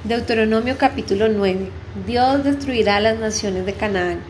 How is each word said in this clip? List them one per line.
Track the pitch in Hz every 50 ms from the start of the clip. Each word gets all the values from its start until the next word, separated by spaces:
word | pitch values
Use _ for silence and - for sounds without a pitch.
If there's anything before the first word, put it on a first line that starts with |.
| -
Deuteronomio | 208 233 240 - - 233 226 220 220 220 220 226 247 262
capítulo | 262 285 269 - - - - 196 196 220 220
nueve. | 220 202 202 190 185 185 190 190 - - - - - 202 190
Dios | 190 240 240 247 262 269 285 269
destruirá | 277 285 277 - 269 254 226 208 202 202
a | 202
las | 208 220 220 226
naciones | 226 214 214 - - 202 190 185 185
de | 196 196
Canaán. | - 220 214 196 185 180 175 175 170 165